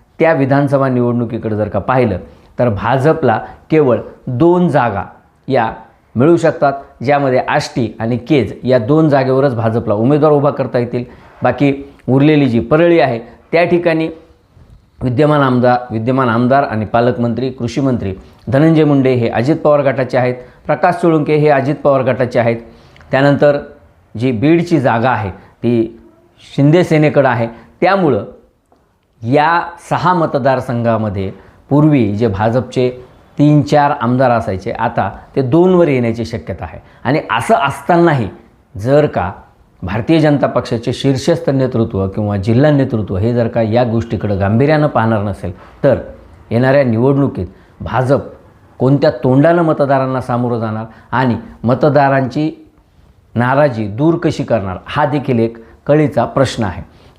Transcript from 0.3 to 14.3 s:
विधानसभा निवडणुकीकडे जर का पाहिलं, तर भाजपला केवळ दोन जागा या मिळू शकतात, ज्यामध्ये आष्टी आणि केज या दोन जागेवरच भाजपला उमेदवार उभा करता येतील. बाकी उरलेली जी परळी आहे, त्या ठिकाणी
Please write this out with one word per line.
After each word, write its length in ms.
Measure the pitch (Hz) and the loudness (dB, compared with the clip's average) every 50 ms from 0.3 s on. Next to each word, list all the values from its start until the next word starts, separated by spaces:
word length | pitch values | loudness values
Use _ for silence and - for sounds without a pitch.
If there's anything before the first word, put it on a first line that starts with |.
| 165 | 2
विधानसभा 540 | 143 139 127 139 139 147 139 139 135 135 135 | 2 0 0 2 2 2 2 0 0 0 0
निवडणुकीकडे 680 | 127 123 120 120 120 120 120 110 123 120 120 113 107 | 0 0 0 0 0 -2 -4 -4 -6 -6 -6 -4 -4
जर 120 | 104 107 104 | -4 -4 -2
का 120 | - 101 | -4 -4
पाहिलं, 380 | 90 - 127 131 127 113 98 87 - - - - - _ _ - | -2 -2 0 0 0 0 -2 -4 -8 -12 -20 -20 -20 _ _ -2
तर 100 | 127 120 | -2 -2
भाजपला 680 | 107 95 104 113 127 135 123 160 151 - 135 123 110 113 - - - - - - | -2 -2 -2 -2 0 0 2 2 0 2 2 0 0 0 -4 -8 -16 -18 -6 0
केवळ 260 | 160 156 151 131 117 104 - - - - - - | 2 2 4 4 2 0 -2 -8 -16 -16 -10 -6
दोन 400 | 127 120 156 170 175 180 180 170 | -2 2 2 4 4 4 2 2
जागा 340 | 135 143 123 117 101 98 95 - - - _ _ _ _ _ - | 2 0 0 0 -2 -4 -8 -10 -14 -20 _ _ _ _ _ -2
या 260 | 131 127 113 110 - - - - _ _ _ _ - | -2 0 0 -2 -4 -8 -16 -20 _ _ _ _ -2
मिळू 220 | 107 127 160 170 165 | 2 4 4 4 4
शकतात, 360 | 160 160 143 - 147 139 135 - - - - - 113 | 2 0 0 0 0 -2 -2 -2 -8 -14 -16 -8 -2
ज्यामध्ये 360 | 127 143 143 143 135 127 127 | 0 0 0 2 0 0 0
आष्टी 560 | - - - 151 147 - - 147 120 104 - - | 0 0 -2 -2 -2 -4 -4 -4 -4 -4 -4 -6
आणि 180 | 113 113 123 117 | -6 -4 -4 -4
केज 360 | 113 - 156 143 110 92 - - - | -2 0 0 0 0 0 -4 -6 -2
या 160 | 120 127 127 | 0 0 0
दोन 300 | 110 110 147 156 160 156 | 2 2 2 2 2 4
जागेवरच 460 | 139 139 131 127 131 135 135 143 123 | 2 2 2 2 0 0 0 0 0
भाजपला 380 | 110 110 113 110 120 107 - 107 | -2 -2 -2 -2 -2 -2 -2 -2
उमेदवार 380 | 104 113 127 147 151 143 156 | 0 2 2 2 2 2 2
उभा 180 | 151 143 139 147 | 2 2 2 0
करता 300 | - - 135 120 123 127 | -2 -2 -4 -4 -2 -4
येतील. 240 | 123 113 - 127 120 - - - - - - - - | -4 -4 -4 -8 -8 -10 -14 -20 -20 -20 -10 -4 -2
बाकी 300 | 123 - - 143 139 139 139 - - - - _ - | -2 0 2 0 0 0 -2 -6 -16 -20 -10 _ 0
उरलेली 380 | 123 135 139 156 156 147 143 131 | 2 4 4 4 4 4 2 2
जी 100 | 113 117 | 0 0
परळी 400 | 113 117 151 156 170 170 170 165 | 0 0 2 2 4 4 4 4
आहे, 200 | 151 131 120 113 113 - - - _ _ | 2 0 -2 -4 -8 -12 -20 -20 _ _
त्या 120 | - 165 175 | 0 0 2
ठिकाणी 460 | 165 180 170 175 170 160 160 160 160 - - - - | 2 2 0 0 0 0 -2 -2 -6 -8 -12 -20 -20